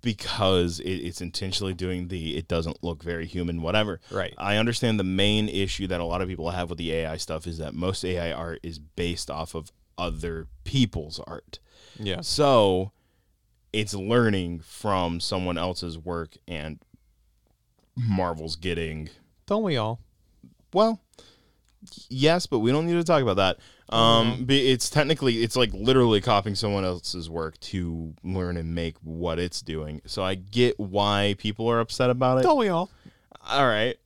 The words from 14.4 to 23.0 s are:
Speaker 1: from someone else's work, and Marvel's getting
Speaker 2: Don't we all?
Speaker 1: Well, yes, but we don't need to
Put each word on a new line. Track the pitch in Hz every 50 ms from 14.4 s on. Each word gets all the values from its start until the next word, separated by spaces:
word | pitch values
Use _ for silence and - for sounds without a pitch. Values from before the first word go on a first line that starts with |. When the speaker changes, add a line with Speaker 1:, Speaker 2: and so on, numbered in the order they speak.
| 90 85 85 82
Speaker 1:
from | 82 - - - - 107 98 92 87 85 85 85
someone | 85 - 104 92 92 90 87
else's | 85 85 92 90 - - 85 80 82
work, | 78 90 87 85 82 78 - - _ -
and | 87 76 73 80 76 - _ _ - _ _ _ _ _ _ _ _ _ _ _ _ _ _ _ _ _ _ _ _
Marvel's | 127 120 113 98 92 92 87 82 80 78 80 80
getting | 80 82 92 85 85 82 80 80 78 78 80 - _ _ _ _ _ _
Speaker 2:
Don't | - 202 214 220
we | 196 156
all? | 123 107 110 117 - - _ _ _ _ _ _ _ - - _ _ _ _ -
Speaker 1:
Well, | 185 214 226 226 - _ _ _ - - - _ _ _ _ _ _ _ _ _ _ - - - - - _
yes, | - 131 135 151 165 180 -
but | - - 120
we | 107 117 131
don't | 151 160
need | 170 170
to | 170